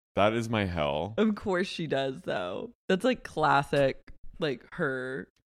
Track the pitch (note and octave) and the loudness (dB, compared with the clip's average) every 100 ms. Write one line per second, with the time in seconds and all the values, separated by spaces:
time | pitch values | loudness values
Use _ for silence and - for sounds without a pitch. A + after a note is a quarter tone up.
0 | _ - G#2 A#2 A2+ A2+ F#2+ F2 D2 D2 | _ 2 4 4 0 0 0 0 0 0
1 | F#2 A2+ A3 G#3 G#3+ F3+ G3 - D3+ C3+ | -2 0 0 0 -2 -2 -2 -4 -2 -2
2 | C3+ C3 F3 - F2+ G2+ - - - F#3 | -2 -4 -6 -4 -4 -6 -8 -12 -2 2
3 | B3+ A#3+ - - D3+ C#3 C#3+ C#3+ C3+ - | 2 0 -4 0 4 4 4 2 2 0
4 | - - - - D#3+ B2 - - D3 C3 | -10 -14 -14 -4 -4 -4 -8 -4 -2 -2
5 | B2+ C3 - _ | -4 -8 -10 _